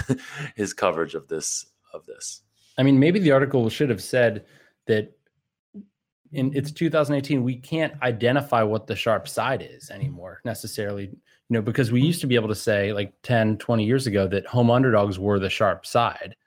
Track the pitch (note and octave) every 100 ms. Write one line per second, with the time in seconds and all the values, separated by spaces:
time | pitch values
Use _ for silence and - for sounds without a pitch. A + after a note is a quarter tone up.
0 | - - - - D3 - G2 - F#2+ E2
1 | D#2+ D#2+ D#2 D#2+ - - - _ _ -
2 | - - - - _ _ _ - C3+ C3+
3 | D3+ G3+ E3 C3+ C3+ C3+ A2+ - C#3+ G2
4 | - B2+ A#2 G#2+ - _ _ _ - G#2+
5 | - _ _ _ _ _ _ G3+ - _
6 | _ _ _ D3 C3 C#3+ D3 - E3 D#3
7 | C#3+ C#3+ C#3 C#3 A#2+ B2 - D#3+ D3+ D3+
8 | B2+ A2 A#2 C#3 C3+ A#2+ G#2+ G#2+ - G#2+
9 | A#2 G2+ E2+ - A#2+ A#2+ E2+ - - F#2+
10 | C3+ F2 F2+ - A#2+ G#2 G#2+ - G2+ G2+
11 | G2 - _ _ - A#2 G#2+ A#2 A#2 B2
12 | D3+ E3+ C3+ A#2+ A2 G#2 - G2+ G2+ G#2
13 | G2+ _ - A#2+ A2 G#2+ - A2+ G#2 C3
14 | B2+ G2+ F#2+ G2 - B2 A#2+ A#2+ C3 G#2+
15 | G2+ F#2 G2+ G2+ F#2+ - G#2 E2+ - A#2+
16 | A2+ - F#2+ -